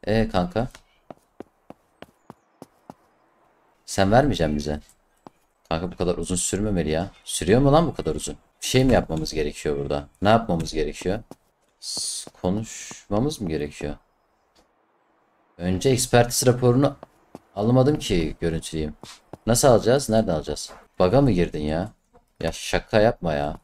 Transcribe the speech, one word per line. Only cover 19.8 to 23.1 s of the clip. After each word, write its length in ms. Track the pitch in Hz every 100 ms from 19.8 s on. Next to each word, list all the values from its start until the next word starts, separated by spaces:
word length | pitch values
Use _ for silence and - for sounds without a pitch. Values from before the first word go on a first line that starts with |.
| 101 135 135
Nereden 260 | 110 110
alacağız? 360 | 80 73 73 - - _ _
Bug'a 220 | 92 117
mı 100 | 143
girdin 320 | 90 82 78
ya? 300 | 76 78 104 - _ _ _ _
Ya 120 | 82
şaka 480 | - - 90 - 113
yapma 340 | 107